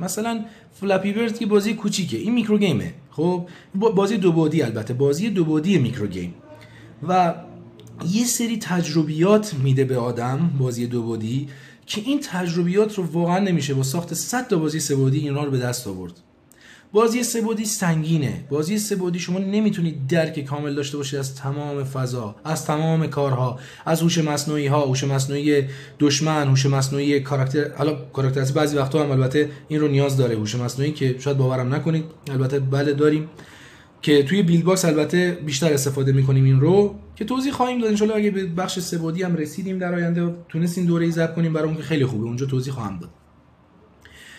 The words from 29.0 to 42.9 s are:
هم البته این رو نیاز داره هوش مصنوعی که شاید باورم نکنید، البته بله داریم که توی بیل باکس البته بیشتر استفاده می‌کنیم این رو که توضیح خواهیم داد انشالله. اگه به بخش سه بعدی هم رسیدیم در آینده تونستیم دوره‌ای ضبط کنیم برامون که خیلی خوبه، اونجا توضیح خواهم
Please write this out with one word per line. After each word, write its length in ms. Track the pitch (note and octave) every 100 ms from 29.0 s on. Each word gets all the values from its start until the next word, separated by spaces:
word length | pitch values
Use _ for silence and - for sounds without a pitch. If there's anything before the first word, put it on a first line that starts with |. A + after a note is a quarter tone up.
هم 60 | C#3+
البته 400 | C3 C3 D3 D3 - -
این 120 | D3+
رو 80 | D3+
نیاز 280 | C#3 C#3 C3+
داره 200 | A#2+ A2
هوش 180 | G#2+
مصنوعی 380 | B2 A#2+ C3 D3
که 240 | D3+ C3+ B2
شاید 180 | D3 C3+
باورم 380 | C3 B2+ B2+
نکنید، 300 | D3 D3+ D#3+ D#3+ - -
البته 300 | C3+ C3 C#3
بله 320 | C3+ C#3 D3
داریم 360 | C#3 D3+ D3+ D#3 - - - - - - -
که 200 | - D3
توی 200 | C3+ F#3+
بیل 200 | E3+ E3+
باکس 220 | E3 F#3
البته 540 | E3+ D3+ D3+ F3+ F3+ F3 D3+
بیشتر 260 | C3+ E3
استفاده 400 | C#3 C3+ C#3 C3+
می‌کنیم 320 | C3+ C3+ C3+
این 160 | C3+ C3
رو 340 | D3+ G3 G3+ - - -
که 80 |
توضیح 280 | G#3+ C4 C4+
خواهیم 280 | C4 B3+ B3
داد 100 | A3
انشالله. 240 | G#3 G#3+
اگه 160 | G#3+ G#3
به 160 | G3 F#3+
بخش 320 | E3 F3 F#3
سه 200 | E3+ E3+
بعدی 240 | D#3+ E3
هم 140 | F3+ D#3+
رسیدیم 420 | D3+ - F#3 F#3
در 160 | F3+
آینده 400 | F3 E3+ E3+ F3 E3+ -
تونستیم 380 | D#3+ F3 F3+ F3
دوره‌ای 240 | E3+ E3+
ضبط 240 | E3 D#3+
کنیم 180 | E3+ E3
برامون 240 | D#3 D#3 D#3+
که 60 |
خیلی 240 | - D#3 B2+
خوبه، 180 | G#2+
اونجا 220 | A2+ B2 C3+
توضیح 260 | C3 C3
خواهم 260 | B2 G#2